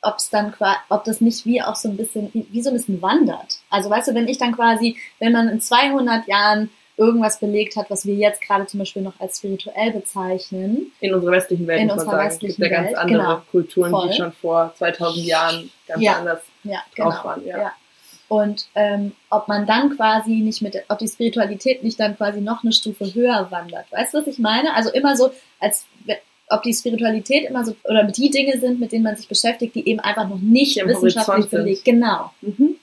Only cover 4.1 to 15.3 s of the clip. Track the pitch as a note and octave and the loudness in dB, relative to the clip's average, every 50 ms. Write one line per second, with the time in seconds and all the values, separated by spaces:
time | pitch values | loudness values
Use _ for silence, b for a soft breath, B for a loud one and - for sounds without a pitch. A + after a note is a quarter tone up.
4.1 | A#3+ A#3 A#3 A3+ C4 - B3+ A#3+ A#3 A#3+ A#3 A#3 A3+ A3 A3+ A#3 A#3 B B B | 0 0 0 0 0 -2 0 -2 0 2 4 4 4 4 2 0 -2 B B B
5.1 | B B A3 A#3 A#3+ A#3 A#3 A3+ G3 A3 - - A#3+ A#3+ C4+ C#4+ C#4 C#4 B3+ A#3+ | B B 2 4 4 4 4 2 2 0 -2 2 4 4 4 4 2 2 2 2
6.1 | A3+ A3+ A3+ - G3 G3+ G#3 - G#3 G#3+ G#3+ G#3+ b b b b b - G#3+ A3+ | 0 0 0 0 2 4 4 4 4 2 0 -4 b b b b b 4 4 6
7.1 | A#3 A#3 A3+ G#3+ G#3+ - - G#3 G#3 G#3 G#3+ G#3 - G#3+ G3+ - G#3 F#3+ - G3+ | 6 4 2 2 0 0 -2 0 0 0 0 0 -2 -6 -6 -4 -6 -6 -2 -2
8.1 | G3+ G3+ G#3 G#3 G#3 - - - G3+ G3 G3 F#3+ - G3+ G3 F#3+ - G3+ F#3+ F#3+ | 0 2 0 0 0 -4 -4 -2 0 0 0 -2 -6 -6 -6 -6 -6 -8 -8 -8
9.1 | F#3+ _ F#3+ F#3+ - - - G3+ G3 F#3+ - - - G3 A3 A#3 A3+ G#3 G3 - | -8 _ -10 -10 -10 -8 -6 -6 -6 -6 -8 -10 -6 -4 -2 -2 -2 -4 -8 -8
10.1 | - G3 F#3 F#3 F#3 F#3 F#3 - F#3+ F#3 F#3 G3 A3 C4+ - - _ _ - G3 | -8 -6 -4 -4 -4 -4 -6 -8 -8 -6 -4 -2 -2 -2 -4 -6 _ _ -4 0
11.1 | F#3+ F#3 F3 F3 F3+ F#3 F#3 - F#3 F3 F3 E3 E3 E3 A3 G#3+ G3+ E3+ D#3+ D#3 | 0 0 2 2 0 0 0 -4 -4 -4 -2 -2 0 0 0 0 0 -2 -2 -2
12.1 | - - D#3 D#3+ D#3+ - - G3 - - G3 E3+ F3+ E3+ F3 G3+ A#3+ - F3 F3 | -2 -2 -2 -2 -4 -6 -8 -8 -4 -4 -2 0 0 0 0 -2 -2 -2 0 2
13.1 | E3+ - - F3 E3 E3 - _ - F3+ E3 - - F#3+ F3 F3 F3 G3 F3+ F3 | 2 2 2 0 -2 -4 -6 _ 0 0 0 0 0 0 0 2 2 0 0 0
14.1 | G3 C#4+ - E3+ E3+ - - E3 E3 E3 E3 E3 - _ F3+ E3+ E3+ - E3+ E3+ | -2 -2 -2 -4 -6 -6 -4 0 2 2 0 0 -2 _ -4 -4 -2 -2 -4 -4
15.1 | E3 E3+ E3+ E3+ | -4 -4 -2 0